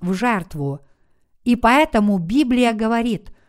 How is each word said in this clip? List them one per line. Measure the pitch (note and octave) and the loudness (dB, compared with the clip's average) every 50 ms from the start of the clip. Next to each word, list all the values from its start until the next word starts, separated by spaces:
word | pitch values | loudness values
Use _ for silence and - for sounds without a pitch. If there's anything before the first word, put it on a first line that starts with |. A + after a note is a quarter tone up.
в | F3+ F3+ F#3+ | -6 -4 -4
жертву. | F3+ A3+ B3 A#3 G3 E3 - - D3+ C#3+ C#3 C#3 D3 - _ _ _ _ _ _ _ _ _ _ _ _ | -2 -2 -2 -2 -2 -4 -8 -8 -6 -6 -6 -6 -8 -12 _ _ _ _ _ _ _ _ _ _ _ _
И | A#3+ A#3+ | 0 0
поэтому | A#3 - A3+ B3 C#4+ D#4 D#4 - A3+ G#3 G#3 G3+ F#3+ | 2 4 4 4 4 2 2 2 0 2 2 0 -2
Библия | E3 E3 G#3+ C#4+ D4+ A#3+ B3 B3 B3 A#3 A3+ | -2 -2 0 0 2 2 2 2 2 2 0
говорит, | G#3+ A3+ A3 A#3 A#3 A#3 A#3+ A3 - - - - - _ | -2 -2 -2 -2 -2 -2 -2 -4 -6 -8 -14 -20 -20 _